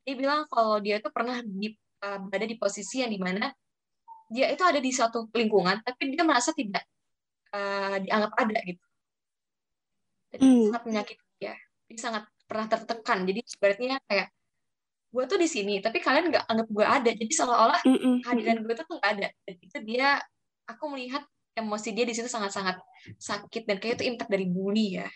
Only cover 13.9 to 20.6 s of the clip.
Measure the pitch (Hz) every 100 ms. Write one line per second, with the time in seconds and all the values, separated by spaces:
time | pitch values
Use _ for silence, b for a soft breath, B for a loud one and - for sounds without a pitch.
13.9 | 269 _ 196 185 _ _ _ _ _ _
14.9 | _ _ 240 262 392 330 240 202 202 226
15.9 | 233 294 269 349 240 - 226 220 208 208
16.9 | 262 233 220 220 - 262 233 226 349 269
17.9 | 262 254 247 247 240 220 226 220 233 330
18.9 | 320 202 208 - _ - 185 - 294 214
19.9 | 240 277 277 - _ _ _